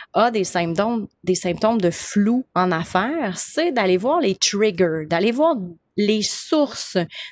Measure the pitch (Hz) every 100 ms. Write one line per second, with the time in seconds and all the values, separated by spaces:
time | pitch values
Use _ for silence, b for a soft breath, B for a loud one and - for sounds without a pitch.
0 | B 175 233 226 180 180 170 170 214 233
1 | 196 _ - 180 180 165 214 233 180 170
2 | - 208 202 247 - 175 185 165 175 180
3 | 226 330 220 175 - - 339 254 190 180
4 | 233 339 214 185 - 202 220 175 175 160
5 | 156 170 214 240 320 262 175 170 _ -
6 | 208 214 202 - - 311 285 - - 190
7 | 165 B B